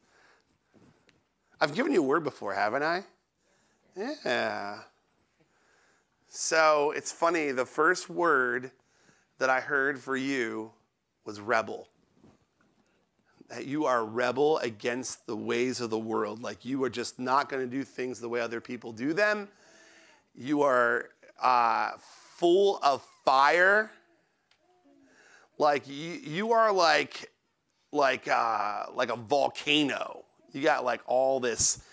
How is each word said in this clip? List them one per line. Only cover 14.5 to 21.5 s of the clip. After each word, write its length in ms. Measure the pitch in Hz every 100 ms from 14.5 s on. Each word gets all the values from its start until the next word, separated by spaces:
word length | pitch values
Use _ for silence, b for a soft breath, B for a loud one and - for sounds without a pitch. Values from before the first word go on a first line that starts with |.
| 156
against 680 | 123 104 120 123 123 - -
the 80 | 110
ways 460 | 110 120 127 120
of 80 | 120
the 100 | 110
world. 420 | 113 110 107 110
Like, 220 | 120 110 120
you 180 | 135
are 60 | 131
just 300 | 113 113 -
not 300 | 127 135 143
gonna 180 | 139 127
do 160 | 131
things 360 | 131 - 127 110
the 100 | 117
way 100 | 120
other 220 | 117 117
people 300 | - 123 117
do 200 | 110 131
them. 360 | 165 208 214 202 b b b b b b b b
You 280 | - 123 147
are, 460 | 143 127 120 120 - _ - -
uh, 500 | 123